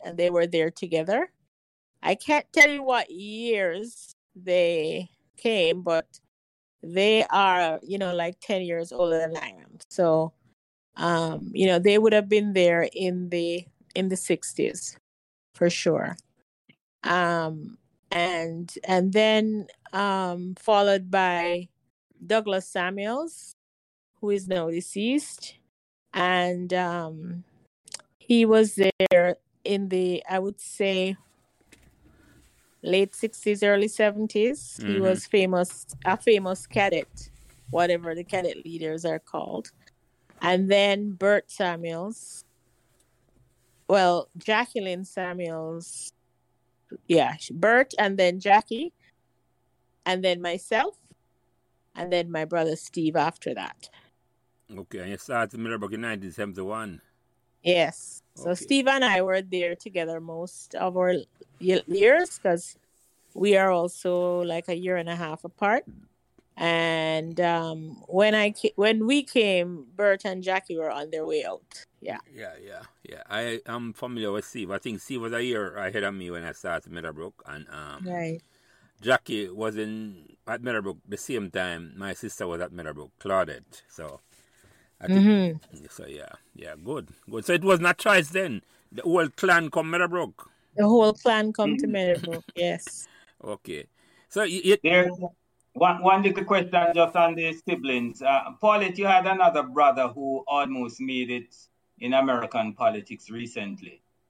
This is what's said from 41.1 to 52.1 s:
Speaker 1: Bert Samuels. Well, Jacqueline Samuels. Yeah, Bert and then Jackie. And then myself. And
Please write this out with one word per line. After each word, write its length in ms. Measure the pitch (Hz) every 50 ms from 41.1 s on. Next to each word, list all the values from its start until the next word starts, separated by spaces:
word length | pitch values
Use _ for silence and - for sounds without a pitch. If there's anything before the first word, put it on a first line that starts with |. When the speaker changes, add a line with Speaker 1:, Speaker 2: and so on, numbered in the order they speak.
Speaker 1:
Bert 400 | 190 175 190 202 208 196 - _
Samuels. 920 | - - 190 180 170 165 170 165 165 165 185 214 233 - - - - - - _ _ _ _ _ _ _ _ _ _ _ _ _ _ _ _ _ _ _ _ _ _ _ _ _ _ _ _
Well, 420 | - 190 202 185 175 175 170 - _ -
Jacqueline 680 | 170 - - 214 220 247 - - 233 196 190 175 180 190
Samuels. 1080 | - - 196 180 180 180 180 175 165 160 160 160 160 165 170 170 - - - - - _ _ _ _ _ _ _ _ _ _ _ _ _ _ _ - - - _
Yeah, 280 | - 165 160 135 123 160 - - -
Bert 420 | - 170 190 220 233 247 277 - - -
and 180 | 208 196 196
then 220 | 190 185 180 180 190
Jackie. 540 | - 202 196 - - - 226 240 320 349 _ _ _ _ _ _ _ _ _ _ _ _ _ _ _ _ _ _ _ _ _ _ -
And 180 | 180 185 185 185
then 180 | 185 175 175
myself. 540 | 175 175 170 185 - - 220 233 285 415 - _ _ _ - _ _ _ _ _ _ _ _ _ _ _ _ _ _ _ -
And 160 | 170 175 180